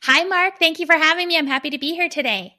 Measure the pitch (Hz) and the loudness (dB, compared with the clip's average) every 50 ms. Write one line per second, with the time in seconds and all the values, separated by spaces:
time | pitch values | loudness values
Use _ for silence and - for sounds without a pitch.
0 | - - 262 294 349 381 381 359 359 381 381 - 339 330 330 - 349 294 339 311 | 2 4 2 2 2 2 0 0 0 0 0 0 0 0 0 -2 0 2 2 4
1 | 311 311 330 349 359 349 339 320 302 277 269 262 - 302 269 269 269 285 330 330 | 4 2 2 0 0 0 0 0 0 0 -2 -4 -4 -4 -6 -4 -4 -6 -2 -2
2 | 349 330 - 294 277 247 214 190 180 185 _ | -4 -4 -2 -4 -4 -2 -4 -4 -6 -10 _